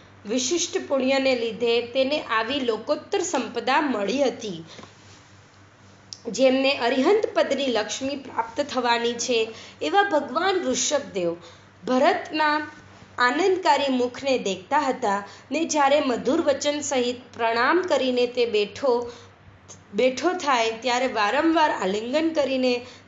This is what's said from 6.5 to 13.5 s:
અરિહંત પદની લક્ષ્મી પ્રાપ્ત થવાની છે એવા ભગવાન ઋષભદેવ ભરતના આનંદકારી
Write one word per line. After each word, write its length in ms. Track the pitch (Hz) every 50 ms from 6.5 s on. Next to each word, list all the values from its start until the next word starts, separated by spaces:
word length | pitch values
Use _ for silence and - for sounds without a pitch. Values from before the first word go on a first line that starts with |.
| 262 269 269 269
અરિહંત 560 | 277 269 247 240 262 254 269 349 427 453 - - -
પદની 320 | 330 294 - 269 247 277
લક્ષ્મી 500 | 262 226 208 214 214 - - 262 269 285
પ્રાપ્ત 440 | 269 - - - - - - - 285
થવાની 520 | 294 285 - 254 233 233 233 226 233 240
છે 360 | 240 240 - 262 240 226 220 220 - - - - - -
એવા 200 | 277 311 349 403
ભગવાન 600 | 403 - 311 294 262 247 247 320 359 392 381 359 254
ઋષભદેવ 720 | 254 254 254 - - 294 269 - 190 - 196 175 170 170 170 - - - - - - - - 180
ભરતના 840 | 220 254 254 294 349 415 - - - 311 311 302 302 294 311 302 302 - - - - - - - - - -
આનંદકારી 760 | 247 254 277 311 381 403